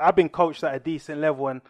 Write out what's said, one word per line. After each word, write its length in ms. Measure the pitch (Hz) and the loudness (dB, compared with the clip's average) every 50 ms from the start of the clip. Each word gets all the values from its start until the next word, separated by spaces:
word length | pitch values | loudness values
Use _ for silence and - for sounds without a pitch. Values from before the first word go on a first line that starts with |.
| 160 | 2
I've 80 | 170 180 | 4 4
been 140 | 196 175 151 | 4 2 2
coached 340 | - - 175 165 147 - - | 2 0 0 0 0 -4 -4
at 100 | 151 135 | -4 -4
a 60 | 135 | -4
decent 420 | - 165 160 139 - - 151 147 | -6 -6 -6 -6 -8 -10 -6 -2
level, 260 | 156 156 147 131 139 | 0 0 0 0 -2
and 140 | 135 131 131 _ | -4 -4 -6 _